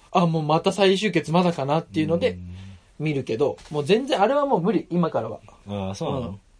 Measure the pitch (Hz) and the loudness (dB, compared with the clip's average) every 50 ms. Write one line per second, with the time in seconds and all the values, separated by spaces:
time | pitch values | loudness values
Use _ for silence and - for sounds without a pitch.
0 | _ _ - 185 175 165 160 165 151 151 151 165 - 196 185 - 202 190 196 190 | _ _ 0 2 2 2 2 0 0 2 2 2 2 0 2 4 4 4 4 2
1 | 208 214 165 165 143 151 156 175 185 175 170 147 135 139 147 165 160 - 98 156 | 0 0 0 0 0 2 2 2 2 2 0 0 -2 0 0 0 0 -2 -2 -2
2 | 156 151 165 180 - - 92 90 90 90 - - 95 95 95 - _ _ _ - | 0 0 0 0 0 0 -2 -4 -10 -14 -16 -16 -16 -18 -20 -20 _ _ _ -6
3 | 147 156 147 135 123 - 113 117 147 127 - - - - 156 151 143 135 190 233 | -4 -2 -2 -2 -2 -4 -2 0 0 0 0 -4 -8 -6 -6 -4 2 2 2 2
4 | 277 262 302 180 196 226 277 285 285 277 254 185 160 202 208 165 - - 165 175 | 2 0 0 2 2 2 4 2 2 2 2 2 2 0 0 0 -2 0 0 0
5 | 170 156 - 131 110 113 107 - - - - - _ 98 101 101 95 95 98 - | 0 0 0 -2 -4 -4 -8 -12 -16 -20 -20 -20 _ -10 -6 -6 -6 -6 -6 -6
6 | 165 143 139 131 120 107 98 98 - _ _ | -6 -6 -4 -4 -6 -8 -10 -14 -18 _ _